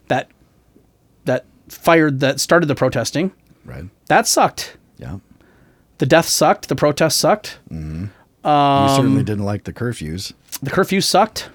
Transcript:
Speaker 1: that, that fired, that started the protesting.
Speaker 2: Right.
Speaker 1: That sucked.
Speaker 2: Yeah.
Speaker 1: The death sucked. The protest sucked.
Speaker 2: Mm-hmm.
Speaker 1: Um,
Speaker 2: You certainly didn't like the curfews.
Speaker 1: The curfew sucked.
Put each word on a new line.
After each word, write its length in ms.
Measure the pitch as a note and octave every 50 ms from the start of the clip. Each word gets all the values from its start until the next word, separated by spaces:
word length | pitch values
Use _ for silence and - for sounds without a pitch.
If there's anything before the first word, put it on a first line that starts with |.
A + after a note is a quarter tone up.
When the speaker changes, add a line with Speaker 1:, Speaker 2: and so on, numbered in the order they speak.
| _ -
Speaker 1:
that, 200 | C3 C3 - - _ _ _ _ _ _ _ _ _ _ _ _ _ _ _ _ _ _ -
that 180 | C3 B2+ B2+ - _ _ _ _ -
fired, 500 | - - - F3 E3 E3 D#3 D3+ C#3 C3
that 200 | C#3 C3+ C#3+ C#3+
started 260 | - - E3+ F3 E3+
the 80 | C#3+ C3
protesting. 580 | - C3 C3 - B2+ A2+ - - C#3+ F3+ F#3+ - _ _ _ _ _ _
Speaker 2:
Right. 200 | A#2+ - C#2+ E2 F#2 - _ _ -
Speaker 1:
That 180 | D3+ G#3+ A3
sucked. 500 | - - D#4+ G#3+ - - - - - - - _ _ _ -
Speaker 2:
Yeah. 200 | - B1+ F2+ G2 - _ _ _ _ _ _ _ _ _ _ _ _ _ _ -
Speaker 1:
The 80 | D3+
death 200 | C3 E3 D#3+ D#3+ -
sucked. 400 | - - D#3 D#3+ G3+ - - -
The 60 | C#3+
protest 440 | C3 D3+ D3 C#3+ - E3 D3+ - -
sucked. 400 | - D#3 G#3+ - - - - - - - -
Speaker 2:
Mm-hmm. 760 | D#2+ D#2 D#2 D#2 E2 G2 G2+ - _ _ _ _ _ - D#3
Speaker 1:
Um, 400 | D3 C#3+ C#3+ C#3+ C#3 C#3 C#3 C#3
Speaker 2:
You 60 | C#3
certainly 260 | C#3 C3+ C3+ C3+ C3+ B2+
didn't 220 | G#2+ G#2+ G2+ G2+
like 180 | G2+ G#2 G2 -
the 80 | F2+ E2
curfews. 600 | - A#2 B2 A2+ - D#2+ D2+ D#2+ F#2+ - - - _ _ _ - -
Speaker 1:
The 100 | - -
curfew 300 | - F3+ F#3+ - F#3+ G3
sucked. 480 | - - - F3+ A3 - - - - -